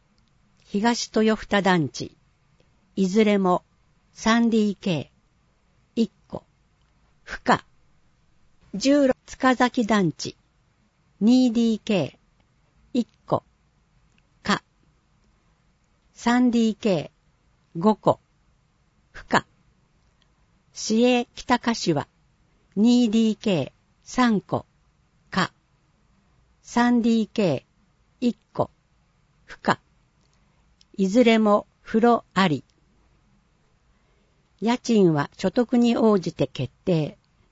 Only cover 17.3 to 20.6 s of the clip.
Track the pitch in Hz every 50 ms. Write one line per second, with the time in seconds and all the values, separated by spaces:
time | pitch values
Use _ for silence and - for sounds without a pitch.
17.3 | _ _ _ _ _ _ _ _ - 165 165 214 214 - - 170 - - _ _
18.3 | _ _ _ _ _ _ _ _ _ _ _ _ _ _ _ _ - - - -
19.3 | - 175 - _ _ _ _ _ _ _ _ _ _ _ _ _ _ _ _ _
20.3 | _ _ _ _ _ _